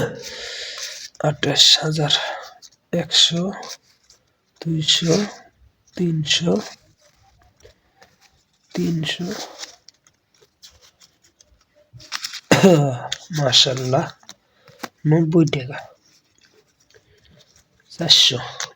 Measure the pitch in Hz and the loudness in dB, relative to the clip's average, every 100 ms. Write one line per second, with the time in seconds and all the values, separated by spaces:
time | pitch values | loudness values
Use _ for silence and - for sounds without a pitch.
0 | - - - - - - - - - - | 6 -8 -14 -14 -14 -12 -12 -12 -14 -14
1 | - - 151 151 143 135 - - 156 156 | -18 -4 -4 -2 -2 4 4 4 0 -2
2 | 147 - - - - - - _ - 170 | 0 0 -2 -10 -14 -20 -20 _ -6 -6
3 | 165 - - 170 185 - - - _ _ | -2 2 2 0 -4 -8 -14 -16 _ _
4 | _ _ _ _ _ - 165 160 156 - | _ _ _ _ _ -10 -4 -2 0 0
5 | 170 180 208 - - _ _ _ _ - | 2 0 0 -10 -20 _ _ _ _ -4
6 | 175 160 151 - 170 202 - - _ _ | -2 -2 0 0 0 0 -4 -16 _ _
7 | _ _ _ _ _ _ - _ _ _ | _ _ _ _ _ _ -20 _ _ _
8 | - _ _ _ _ _ _ - 175 165 | -20 _ _ _ _ _ _ -4 -2 -2
9 | 156 - 175 214 - - - - - _ | -4 -6 -6 -8 -12 -16 -18 -20 -20 _
10 | _ _ _ _ _ _ - _ _ _ | _ _ _ _ _ _ -20 _ _ _
11 | _ _ _ _ _ _ _ _ _ - | _ _ _ _ _ _ _ _ _ -20
12 | - - - - - - 190 160 139 123 | -14 -12 -10 -6 2 6 8 8 4 -2
13 | - - - 156 135 120 143 127 127 131 | -8 -12 -8 -2 2 4 2 0 0 0
14 | - - _ - _ _ _ - - _ | -2 -10 _ -20 _ _ _ -18 -18 _
15 | 151 156 160 170 147 143 127 - - _ | 2 4 4 4 4 0 -6 -12 -16 _
16 | _ _ _ _ _ _ _ _ _ - | _ _ _ _ _ _ _ _ _ -20
17 | _ _ _ _ _ _ _ _ _ - | _ _ _ _ _ _ _ _ _ -4
18 | 143 - - 123 - - - | 2 4 4 0 -6 -12 -12